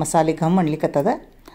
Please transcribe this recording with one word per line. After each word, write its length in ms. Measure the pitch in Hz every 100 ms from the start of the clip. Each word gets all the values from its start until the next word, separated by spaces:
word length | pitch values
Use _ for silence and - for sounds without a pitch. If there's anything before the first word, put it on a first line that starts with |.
ಮಸಾಲೆ 340 | 151 170 160
ಘಮ್ 260 | 156 160 185
ಅನ್ಲಿಕ್ಕತ್ತದ. 480 | 160 156 160 147 156 311 - - -